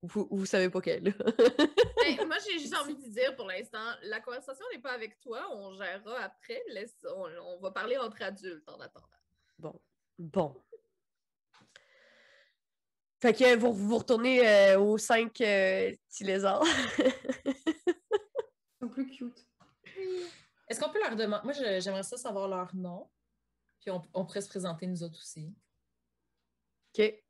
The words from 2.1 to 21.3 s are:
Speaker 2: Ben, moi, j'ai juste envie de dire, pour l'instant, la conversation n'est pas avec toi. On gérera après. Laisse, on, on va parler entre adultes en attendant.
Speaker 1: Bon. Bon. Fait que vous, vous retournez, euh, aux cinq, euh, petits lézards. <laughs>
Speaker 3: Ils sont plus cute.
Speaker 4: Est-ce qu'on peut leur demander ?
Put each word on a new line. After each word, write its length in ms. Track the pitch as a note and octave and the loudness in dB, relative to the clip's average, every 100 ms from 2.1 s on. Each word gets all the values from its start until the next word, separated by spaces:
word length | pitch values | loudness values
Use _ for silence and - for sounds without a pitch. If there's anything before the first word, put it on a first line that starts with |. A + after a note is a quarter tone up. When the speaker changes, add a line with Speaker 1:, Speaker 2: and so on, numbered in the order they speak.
| C#4 | 2
Speaker 2:
Ben, 80 | G4 | -2
moi, 100 | E4 G#4 | -4 -4
j'ai 100 | E4+ | -6
juste 160 | C#4+ E4 | -4 -6
envie 180 | C#4+ C#4+ | -6 -10
de 120 | C4 | -10
dire, 260 | G#3 B3+ C4 | -2 -2 -2
pour 100 | G3 | -8
l'instant, 380 | F#3 A#3+ A3 A3+ A3+ | -8 -8 -10 -8 -10
la 160 | F#3 G#3+ | -8 -10
conversation 440 | A3+ B3 B3+ C4+ A4+ | -8 -12 -12 -14 -12
n'est 80 | F4 | -12
pas 120 | C4 | -10
avec 280 | B3 A3 _ | -10 -10 _
toi. 260 | C4 A3+ F#4 | -14 -12 -10
On 220 | A#3+ G3 | -12 -14
gérera 460 | F#3+ G3 F#3+ G#3 B3 | -12 -10 -10 -10 -10
après. 400 | G3 - - A#3+ A#4 | -10 -14 -14 -12 -10
Laisse, 280 | G#3+ A3 _ F3 | -12 -14 _ -12
on, 100 | F3+ | -10
on 360 | F3+ E3 F3 F3+ | -10 -12 -16 -10
va 100 | F#3 | -8
parler 260 | F#3+ G#3+ C4+ | -6 -4 -2
entre 240 | A#3 A3 | -4 -6
adultes 460 | A3+ G3+ F#3+ E3 - | -10 -8 -12 -14 -16
en 120 | - | -20
attendant. 260 | C3 - _ _ _ _ _ _ | -20 -20 _ _ _ _ _ _
Speaker 1:
Bon. 220 | D#3 E3+ _ _ _ _ | -14 -14 _ _ _ _
Bon. 440 | E3+ F#3+ D#3 C3+ _ - _ _ _ _ _ _ _ _ _ - _ _ _ _ _ _ _ _ _ _ _ _ _ _ | -6 -2 -2 -4 _ -20 _ _ _ _ _ _ _ _ _ -20 _ _ _ _ _ _ _ _ _ _ _ _ _ _
Fait 120 | A#3+ | 2
que 240 | A3 B3+ A#3+ | 6 8 8
vous, 160 | A#3+ | 4
vous 260 | G#3 G3+ A3+ | 0 0 0
retournez, 480 | - A#3 A#3+ B3+ A#3 | 2 2 4 6 8
euh, 320 | G#3 G3 F#3+ | 10 10 8
aux 200 | G#3 G#3+ | 6 2
cinq, 420 | - A3+ A#3 - | 4 2 2 0
euh, 520 | A3 G3+ F#3+ F#3+ F#3+ G3 _ | 2 4 4 2 0 -2 _
petits 160 | - | -10
lézards. 400 | G3 F#3+ G3 G3 E4 C4+ | -2 2 2 4 2 2
<laughs> 160 | A#3+ - C4+ C4 - C4 - | -2 2 2 2 -6 -6 -4
Speaker 3:
Ils 80 | C4 - D#4 - E4+ _ G4+ - C#5 - _ _ _ | -4 -4 -2 -2 -4 _ -2 -2 -8 -8 _ _ _
sont 80 | A#3+ | -10
plus 180 | - C4 | -6 -8
cute. 380 | - A#3+ - _ _ _ _ - - F#4+ F#4 F4 E4 _ _ _ | -8 -14 -14 _ _ _ _ -20 -10 -6 -6 -8 -14 _ _ _
Speaker 4:
Est-ce 100 | A#3 | -6
qu'on 100 | D4+ | -4
peut 100 | F4+ | -2
leur 160 | G4 A3 | -2 -2
demander ? 260 | A3 | -2